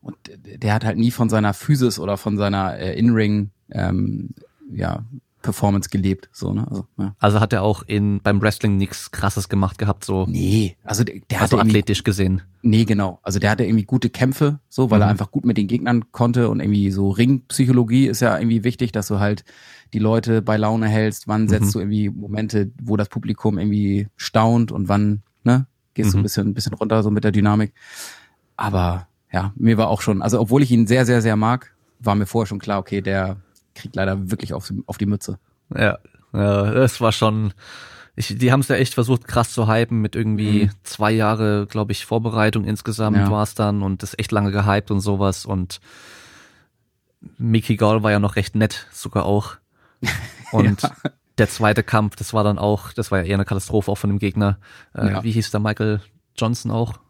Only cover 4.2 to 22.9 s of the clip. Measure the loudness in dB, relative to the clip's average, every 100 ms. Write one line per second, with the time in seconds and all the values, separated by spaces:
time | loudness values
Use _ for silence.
4.2 | -10 -14 -20 _ -14 -6 -4 -6 -10 -16
5.2 | _ _ -8 -2 0 0 -2 -2 -2 -2
6.2 | -8 -10 -6 -4 -4 -8 -10 -8 -8 0
7.2 | 2 2 2 0 0 -2 -2 -2 0 0
8.2 | 0 2 2 0 0 0 0 -6 -12 -4
9.2 | -2 -2 -2 0 -2 -2 -4 -4 -4 -2
10.2 | -2 -2 0 2 0 -6 -6 -2 -2 -4
11.2 | _ -2 2 4 4 4 2 -2 0 0
12.2 | 0 0 -4 _ 2 4 4 2 0 -6
13.2 | -6 0 0 0 2 0 2 0 -2 0
14.2 | -2 2 0 0 _ -2 4 4 4 2
15.2 | -2 -2 0 0 0 -2 0 0 -2 0
16.2 | 2 2 2 0 0 2 2 2 0 2
17.2 | 2 2 _ 0 4 4 4 4 2 2
18.2 | 0 2 2 2 0 -2 -4 -4 -2 0
19.2 | 0 -2 -6 -20 -20 -20 _ -2 2 2
20.2 | 2 0 2 0 0 0 0 0 0 -4
21.2 | -4 -2 2 2 2 0 -2 -2 -2 -4
22.2 | -8 -6 -2 -2 -2 -6 -4